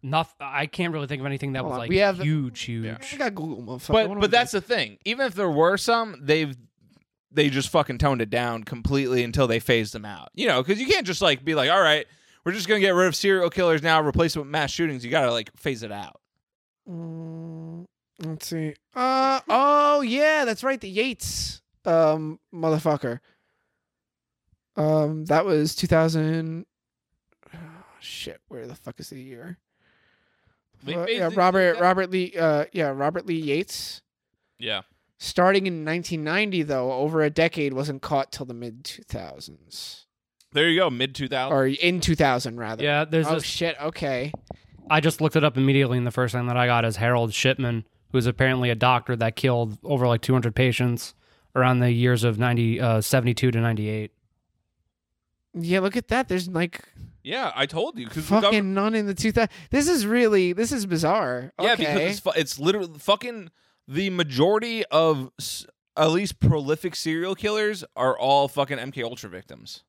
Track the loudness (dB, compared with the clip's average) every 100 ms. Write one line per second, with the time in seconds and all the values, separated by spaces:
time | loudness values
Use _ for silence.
0 | 0 -2 -2 _ -8 -4 -4 -2 -4 -2
1 | -6 -6 -6 -6 -6 -6 -6 -6 -2 2
2 | 2 2 -2 -2 -2 -8 -8 -6 -8 -10
3 | -12 -6 -6 -6 -10 -10 -12 -14 0 2
4 | 2 0 2 2 2 -4 -4 -4 -4 -6
5 | -8 -4 -4 -2 -2 4 4 4 0 0
6 | -2 -8 0 0 0 -6 _ _ _ _
7 | _ _ _ 0 2 2 0 0 0 0
8 | 0 0 0 -2 -2 -4 -8 -8 -2 0
9 | 2 0 0 0 2 2 2 2 2 -8
10 | -12 -14 -14 -4 0 0 0 -2 2 0
11 | 0 0 2 2 0 0 2 4 4 4
12 | 0 _ _ _ -6 -6 0 2 4 4
13 | 4 2 2 2 2 2 2 2 4 4
14 | 4 2 2 0 -6 -4 -4 -2 -2 -2
15 | -2 0 2 0 -4 _ -6 -6 -8 -12
16 | -14 -18 _ _ _ _ _ _ -16 -14
17 | -12 -12 -12 -14 -14 -14 -14 -16 -18 _
18 | _ _ -12 -10 -8 -6 -6 -10 _ -4
19 | -2 2 2 0 0 2 4 4 4 2
20 | 2 2 2 2 0 -2 -4 -4 -4 -2
21 | -2 -4 -8 -6 -8 -10 _ _ 2 4
22 | 4 2 -2 -10 _ -4 0 0 0 -2
23 | -2 -8 _ _ _ _ _ _ _ _
24 | _ _ _ _ _ _ _ -2 2 2
25 | 2 -4 0 2 4 2 2 -2 2 4
26 | 4 2 0 -2 -4 -10 -14 _ _ _
27 | _ _ _ _ _ -20 -20 -20 -20 _
28 | -18 -14 -14 -16 _ -16 -14 -16 -16 -16
29 | -16 -16 -18 -18 -16 -18 _ _ _ _
30 | _ _ _ _ _ _ _ _ -8 -6
31 | -4 0 0 4 4 4 2 4 4 4
32 | 0 -2 -4 0 2 2 0 -2 -4 0
33 | -2 -2 -4 -4 -2 -2 -2 -8 -12 -14
34 | _ _ _ _ _ _ -6 -6 -8 _
35 | _ _ -6 2 4 4 0 -4 -4 -4
36 | -4 -6 -2 -2 0 0 0 0 -2 0
37 | 0 2 0 2 0 0 -4 -2 -6 -6
38 | -2 -2 -2 -8 -12 -12 -14 -14 -16 -18
39 | -12 -12 -12 -16 -20 -20 _ -16 -16 -16
40 | _ _ _ _ _ 2 4 4 2 0
41 | -4 -4 -6 -4 0 2 2 2 0 0
42 | 0 2 2 2 -2 -8 -8 -4 0 0
43 | 0 0 0 -2 -2 -4 -4 -4 -8 -6
44 | -4 -4 -4 -10 _ -20 _ -20 2 4
45 | 4 2 2 4 2 4 4 4 4 0
46 | -2 -2 -2 -2 -2 0 2 2 2 0
47 | 2 2 0 0 0 2 -2 -2 -6 _
48 | _ 0 0 2 2 2 0 2 4 2
49 | 0 -2 -2 0 0 2 0 -6 -2 2
50 | 4 2 4 2 2 2 2 2 0 -2
51 | -6 -16 _ _ _ 2 4 4 4 4
52 | 4 4 2 2 2 2 2 2 2 2
53 | 2 2 2 2 2 2 0 0 -4 -6
54 | -8 _ _ _ _ _ _ _ _ _
55 | _ _ _ _ _ -8 0 0 2 -2
56 | -2 -2 0 -2 -2 -2 -2 -4 -20 -20
57 | -20 -16 -8 -4 -4 -2 -2 -2 -4 -6
58 | -10 -8 2 4 6 4 2 0 0 0
59 | -2 -2 0 2 0 -2 -2 0 2 2
60 | 2 4 4 4 2 0 -2 -2 -2 0
61 | 2 0 0 -4 -8 -4 0 2 2 0
62 | 0 -2 -2 0 -2 -2 0 0 -2 -8
63 | 0 0 0 -12 -16 _ _ _ -8 -4
64 | -2 0 -2 4 4 4 0 -6 0 2
65 | 4 2 -4 _ -12 -10 -14 _ _ 0
66 | 2 2 -2 2 4 4 0 -2 -4 -6
67 | -4 -4 -4 -4 -4 -2 -2 -4 -12 -2
68 | 0 0 2 4 2 0 -2 -4 -8 -8
69 | -8 -8 -14 -16 -18 -20 -18 -20